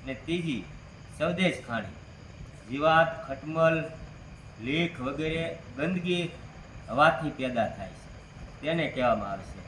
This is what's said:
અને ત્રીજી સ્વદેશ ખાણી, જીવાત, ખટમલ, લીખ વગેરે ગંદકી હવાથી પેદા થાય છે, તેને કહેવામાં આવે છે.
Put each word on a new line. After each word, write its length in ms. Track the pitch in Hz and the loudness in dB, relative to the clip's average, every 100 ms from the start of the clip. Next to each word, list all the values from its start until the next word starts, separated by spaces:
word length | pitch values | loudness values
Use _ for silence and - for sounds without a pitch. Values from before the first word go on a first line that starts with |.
અને 100 | 135 | -8
ત્રીજી 500 | 131 131 175 165 120 87 - - - - - | -8 -2 0 0 -2 -4 -12 -16 -18 -16 -2
સ્વદેશ 460 | 160 175 180 - - | 0 4 2 2 -4
ખાણી, 280 | 113 98 - - - - - - - - | -4 -4 -10 -16 -18 -18 -14 -14 -14 -6
જીવાત, 580 | 131 156 160 165 - - | 2 8 8 6 2 -6
ખટમલ, 560 | 135 151 160 165 160 151 - - - - - - - | -6 -2 6 6 6 0 -8 -12 -14 -16 -16 -16 -8
લીખ 400 | 113 151 170 165 | -2 2 2 0
વગેરે 560 | 127 147 156 160 165 - - 131 | -4 -2 -2 -2 -4 -6 -12 -2
ગંદકી 520 | 156 185 175 175 170 - - - - - - | 0 0 2 0 0 -6 -14 -14 -14 -14 -4
હવાથી 400 | 117 156 160 151 | 6 8 8 0
પેદા 380 | 131 131 120 104 | -2 -2 2 0
થાય 200 | - 95 | 0 -10
છે, 760 | - - - - - - - | -10 -14 -16 -16 -14 -14 -8
તેને 260 | 143 165 147 | -2 0 0
કહેવામાં 440 | 127 123 107 101 | 2 4 4 0
આવે 120 | 98 | -6
છે. 180 | 92 - | -8 -12